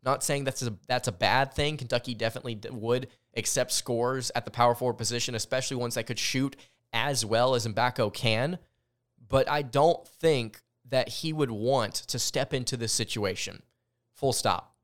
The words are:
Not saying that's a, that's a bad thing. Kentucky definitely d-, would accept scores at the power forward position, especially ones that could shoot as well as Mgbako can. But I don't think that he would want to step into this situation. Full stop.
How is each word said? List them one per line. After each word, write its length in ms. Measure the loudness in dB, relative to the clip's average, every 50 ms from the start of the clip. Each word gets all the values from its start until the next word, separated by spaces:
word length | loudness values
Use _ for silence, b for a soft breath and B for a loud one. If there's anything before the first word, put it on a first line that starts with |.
| _
Not 200 | 0 0 0 0
saying 180 | -2 -2 0 0
that's 200 | -2 -4 -2 -4
a, 120 | -6 -6 -6 _ -2
that's 180 | -2 0 0
a 60 | -2 -2
bad 400 | 2 2 4 4 4 2 0 0
thing. 240 | -2 -2 -2 -2
Kentucky 380 | -4 -4 -2 -2 -2 -2 -2 -6
definitely 420 | -2 -2 -4 -4 -4 -8 -8 -8
d-, 140 | -8 -8 -10
would 360 | -10 -6 0 0 0 0 0 b b b b b _
accept 340 | -4 -4 -2 0 0 0 2
scores 600 | 0 -2 0 0 0 0 2 0 0 -2 -4 -2 -4
at 100 | -4 -4
the 60 | -4
power 240 | 0 4 4 4 4
forward 240 | 4 0 -2 -2 0
position, 380 | -2 -4 -2 -2 -4 -2 -4
especially 400 | -6 -4 -2 -2 -2 -2 -2 -4
ones 180 | -4 -4 -2 -2
that 120 | -4 -4
could 120 | -4 -4 -4
shoot 380 | -2 0 0 0 0 0 -2 B B B B B B _ -2
as 320 | 0 0 0 0 0 0
well 300 | 2 4 4 4 4 4
as 120 | 2 0
Mgbako 460 | -2 0 0 0 0 2 0 -2 -2 -2
can. 460 | 0 2 2 2 2 0 -2 -2 -6 _ _ _ _ _ _ _ _ _ _ _ _ -10 0
But 200 | 2 2 2 4
I 140 | 2 -2 -2
don't 440 | 0 2 4 4 4 4 2 -4
think 540 | -16 -18 0 2 2 4 4 0 -4 -8 -14 _ _ _ _ _ -2
that 200 | 0 0 0 0
he 240 | -4 -6 -4 -4 0
would 180 | 0 0 0
want 440 | 0 -2 0 2 2 2 2 0 -4
to 240 | -6 -8 -6 -4 -2
step 340 | -2 -2 0 -2 -2 0 -2
into 240 | -4 -2 -4 -4
this 160 | -4 -2 -2 0
situation. 680 | 0 0 -2 -2 -2 -2 -2 -2 -4 -6 -8 -10 -14 -20 _ _ _ _ _ _ _ _ _ _
Full 200 | -2 0 0 2
stop. 420 | 2 2 2 2 0 -2 -12 _ _